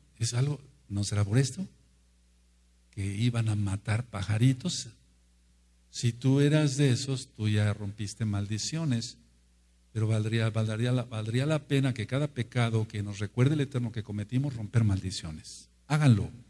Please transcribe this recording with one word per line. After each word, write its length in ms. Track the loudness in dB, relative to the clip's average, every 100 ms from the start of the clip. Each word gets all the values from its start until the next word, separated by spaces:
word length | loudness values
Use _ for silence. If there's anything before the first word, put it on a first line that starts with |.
| _ -4
Es 160 | -2
algo, 260 | 0 0 -2 -10 _ -6
¿no 160 | -4
será 200 | 0 0
por 140 | 2 4
esto? 260 | 2 -2 -8 -10 _ _ _ _ _ _ _ _ _ _ _
Que 160 | -8 -6
iban 420 | -2 0 0 0
a 60 |
matar 500 | 0 0 -2 -2 -4
pajaritos. 840 | -4 -8 -2 4 4 4 -2 -6 -10 -16 _ _ _ _ _ _ _ _ _
Si 200 | -4 -4
tú 280 | 0 2 4
eras 360 | 6 4 2 4
de 140 | 2
esos, 380 | 2 -2 -6 -8 -4
tú 120 | 0
ya 240 | 2 2
rompiste 520 | 0 -6 -8 -10 -4
maldiciones, 920 | -2 -2 -2 -4 -6 -4 -2 -2 -4 -12 _ _ _ _ _ _ _
pero 160 | -2 0
valdría, 420 | 2 2 0 0
valdría 400 | 0 -2 -2 0
la, 140 | 0
valdría 420 | -2 -6 -4 -2 0
la 140 | -2
pena 340 | 0 0 0
que 140 | -2 -4
cada 180 | -2 -4
pecado 600 | -4 -4 0 0 0 -2
que 160 | -6
nos 160 | -8 -6
recuerde 340 | -4 2 2
el 60 | 2
Eterno 320 | -2 -4 -4
que 100 | -6
cometimos, 540 | -6 -6 -4 -2 -2 -4
romper 260 | 0 2
maldiciones. 840 | 4 2 -2 -8 -10 -12 -14 -20 -20 _ -2
Háganlo, 380 | 4 6 6 2 -8